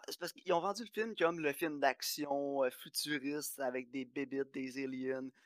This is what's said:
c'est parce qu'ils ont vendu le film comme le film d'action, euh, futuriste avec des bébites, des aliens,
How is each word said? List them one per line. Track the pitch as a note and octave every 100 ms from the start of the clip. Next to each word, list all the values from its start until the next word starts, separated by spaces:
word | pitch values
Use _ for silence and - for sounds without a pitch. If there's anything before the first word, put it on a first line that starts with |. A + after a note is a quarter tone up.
| -
c'est | -
parce | F3
qu'ils | - F3
ont | F3
vendu | F3+ G3+
le | A3+
film | - A3+ G#3+
comme | E3+ E3+
le | D3+
film | C#3 E3 C#3+
d'action, | C#3 B2+ - - D3 C#3 C#3+ C#3
euh, | B2+
futuriste | - - - D3 D3 C3 D3 C#3+ -
avec | C3+ B2+ B2
des | C3+ B2+
bébites, | B2 C#3 C3+ C3+
des | C#3+ C3 B2+
aliens, | C3+ C3 C3 C3 C3 -